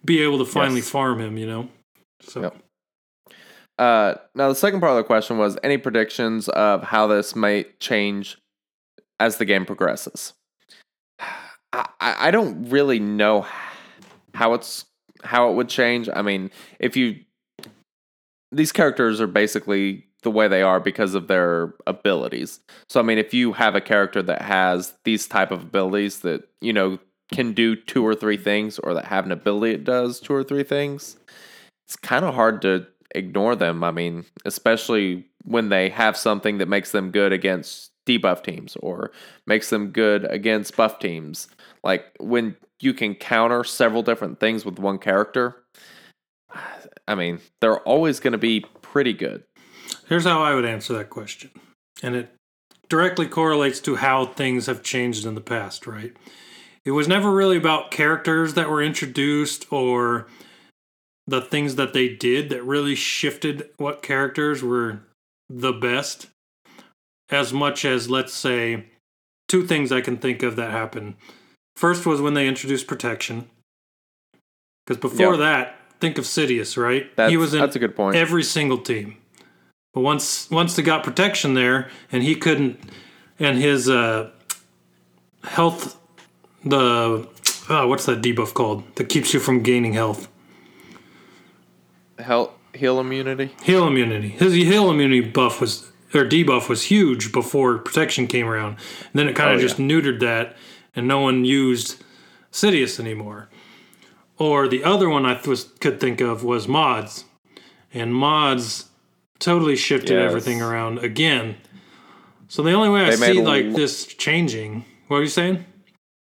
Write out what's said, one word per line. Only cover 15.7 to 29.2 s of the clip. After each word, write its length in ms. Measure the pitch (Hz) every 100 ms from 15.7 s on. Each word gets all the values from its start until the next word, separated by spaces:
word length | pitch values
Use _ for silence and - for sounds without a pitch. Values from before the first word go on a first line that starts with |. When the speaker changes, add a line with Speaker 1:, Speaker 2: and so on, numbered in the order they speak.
| - 120 120 113
Speaker 2:
I 80 | -
mean, 300 | 104 98 95 - - -
if 160 | 120 131
you, 240 | 120 101 _ _ _ - - _ _ _ _ _ _ _ -
these 200 | 143 156
characters 480 | - 151 - 117 107
are 80 | 107
basically 800 | 104 104 104 101 98 98 98 _ _
the 80 | 117
way 160 | 107 107
they 140 | 95
are 180 | 95 92
because 360 | 95 - 101 95
of 120 | 85
their 460 | 92 87 85 82 - -
abilities. 720 | - 101 85 58 60 90 - _ - -
So, 100 | 127
I 40 |
mean, 140 | 113 110
if 160 | 107
you 200 | 123 120
have 200 | 104 113 98
a 60 |
character 400 | - 104 98 101
that 220 | 90 -
has 500 | 101 95 92 90 - -
these 240 | 113 107 -
type 220 | 101 95
of 120 | 90
abilities 560 | 85 98 92 104 101 -
that, 280 | 87 76 - _
you 120 | 117
know, 260 | 107 95 92 _ _ -
can 220 | - 117
do 220 | 104 113 110
two 300 | - 131 110
or 80 | 107
three 220 | 107 104
things 420 | 98 104 107 -
or 140 | -
that 120 | 85 -
have 200 | 98